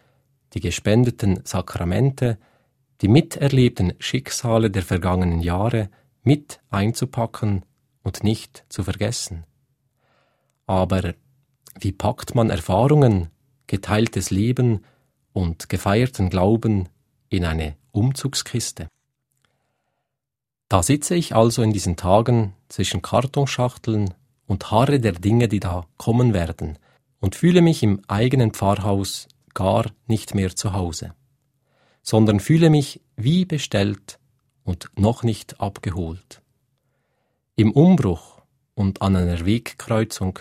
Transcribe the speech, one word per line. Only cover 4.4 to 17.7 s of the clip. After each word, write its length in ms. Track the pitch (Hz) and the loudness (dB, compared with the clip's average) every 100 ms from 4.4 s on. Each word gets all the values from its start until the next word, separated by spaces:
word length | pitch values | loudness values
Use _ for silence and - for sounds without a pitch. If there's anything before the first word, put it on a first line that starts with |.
| 117 113 110 | 0 2 2
der 140 | 95 | 0
vergangenen 580 | 90 92 90 90 90 85 | -2 -2 0 0 0 0
Jahre 480 | 85 90 110 117 101 _ _ _ | -2 -2 -2 -2 -4 _ _ _
mit 360 | 120 147 - - - | 0 0 -2 -20 -6
einzupacken 960 | 101 104 113 127 - 113 - 107 98 - _ _ _ | -2 -2 -2 -6 -4 -6 -4 -4 -4 -6 _ _ _
und 200 | 107 - | -10 -4
nicht 420 | 107 110 - - - | -2 -2 -6 -20 -14
zu 140 | - | -8
vergessen. 640 | 92 - 104 120 - 85 - _ _ _ _ _ _ _ _ _ _ _ - | -6 -4 -4 -6 -10 -12 -16 _ _ _ _ _ _ _ _ _ _ _ -4
Aber 480 | 95 90 95 87 - _ _ _ _ _ - | 0 0 0 -2 -8 _ _ _ _ _ -8
wie 120 | 98 | -6
packt 440 | - 104 - - 123 | -4 -4 -4 -4 0
man 140 | 110 | 0
Erfahrungen, 800 | 101 - 95 131 151 131 98 85 _ _ _ - | -2 0 2 4 6 6 4 -2 _ _ _ -6
geteiltes 640 | 98 - 107 113 98 - | -6 0 0 0 -2 -2
Leben 500 | 92 113 127 123 107 - _ _ _ _ | -2 0 0 0 0 -6 _ _ _ _
und 360 | 95 87 82 - | -4 -4 -4 -6
gefeierten 600 | 92 98 104 127 - 92 | -4 0 2 0 -2 0
Glauben 600 | 92 95 113 113 104 92 _ _ _ - | 2 2 2 2 -2 -2 _ _ _ -6
in 160 | 95 85 | -4 -2
eine 300 | 80 78 | -2 -6